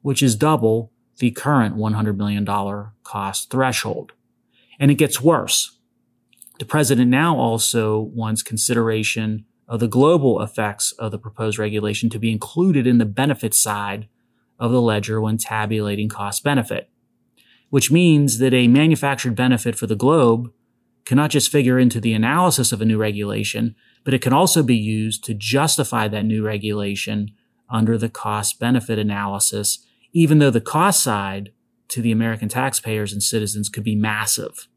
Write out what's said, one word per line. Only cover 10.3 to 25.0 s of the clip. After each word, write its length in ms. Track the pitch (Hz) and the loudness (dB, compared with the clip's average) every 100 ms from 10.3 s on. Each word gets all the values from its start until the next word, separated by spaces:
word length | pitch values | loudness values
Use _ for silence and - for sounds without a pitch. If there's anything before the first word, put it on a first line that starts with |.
| 101 | 0
effects 500 | 107 - 107 104 - | -4 -4 -6 -4 -8
of 180 | - 110 | -6 -8
the 80 | 113 | -8
proposed 400 | 110 - 110 104 | -12 -6 -4 -2
regulation 520 | 107 107 104 104 117 | -4 -2 -2 -2 -2
to 80 | 110 | -2
be 120 | 113 | -2
included 560 | 110 - 165 190 143 120 | -4 -4 0 2 4 4
in 120 | 120 | 4
the 80 | 107 | 4
benefit 480 | 98 139 135 110 | 0 0 0 -2
side 540 | - 110 104 101 101 110 _ _ _ _ _ | 0 0 -4 -6 -8 -12 _ _ _ _ _
of 140 | 117 | 0
the 100 | 123 | 2
ledger 400 | 117 107 104 110 | 2 0 0 -2
when 160 | 110 113 | 0 -2
tabulating 720 | - 110 107 110 104 101 107 | -4 -4 -2 -2 -2 -4 -4
cost 340 | - 101 - | -6 -8 -4
benefit, 460 | 147 139 117 - - _ _ _ _ _ _ _ _ | 0 0 -2 -8 -10 _ _ _ _ _ _ _ _
which 220 | 139 - | -2 4
means 480 | 160 180 147 143 113 | 4 6 6 4 2
that 160 | 131 | 2
a 140 | 127 120 | 4 6
manufactured 680 | 135 156 156 139 135 123 | 6 6 4 0 -2 -4
benefit 400 | 107 127 120 120 - | 0 2 2 0 -4
for 120 | 107 | -4
the 80 | 104 | 0
globe 560 | 123 160 120 113 120 _ _ _ _ _ | 2 4 4 2 -2 _ _ _ _ _
cannot 260 | - 127 151 | 0 2 2
just 200 | 147 - | 0 2
figure 300 | 147 127 127 | 2 2 4
into 200 | 123 117 | 2 2
the 120 | 113 | -2
analysis 580 | 110 117 160 185 131 120 | 0 2 2 2 2 -2
of 100 | 104 | 0
a 40 | |
new 120 | 110 110 | 0 0
regulation, 760 | 107 101 101 104 104 110 113 110 _ _ | 0 -2 -6 -4 -6 -4 -6 -6 _ _
but 100 | - | -2
it 80 | 131 | 0
can 100 | 127 | 2
also 300 | 139 180 165 | 2 4 2
be 140 | 127 117 | 2 0
used 480 | 104 110 | 0 -2